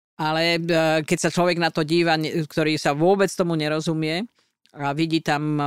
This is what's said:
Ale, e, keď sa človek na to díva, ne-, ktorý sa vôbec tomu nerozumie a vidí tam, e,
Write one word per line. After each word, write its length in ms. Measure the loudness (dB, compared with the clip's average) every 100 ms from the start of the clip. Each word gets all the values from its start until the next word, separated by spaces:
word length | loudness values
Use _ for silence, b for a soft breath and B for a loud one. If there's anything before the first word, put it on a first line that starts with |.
| _ -6
Ale, 400 | -2 0 2 0
e, 40 | 0 2 2 2
keď 140 | 0 -2
sa 100 | 0
človek 280 | 0 0 2
na 120 | 0
to 140 | 0
díva, 320 | 0 2 2 2
ne-, 260 | 0 -4
ktorý 320 | -4 -2 0
sa 160 | 0 0
vôbec 400 | 2 2 4 2
tomu 240 | 0 -2
nerozumie 720 | 0 -2 -2 -2 -2 -2 -2 -6 _ _ _ _
a 200 | -8 -4
vidí 300 | -2 0 0
tam, 200 | 0 -2 0
e, 100 | -2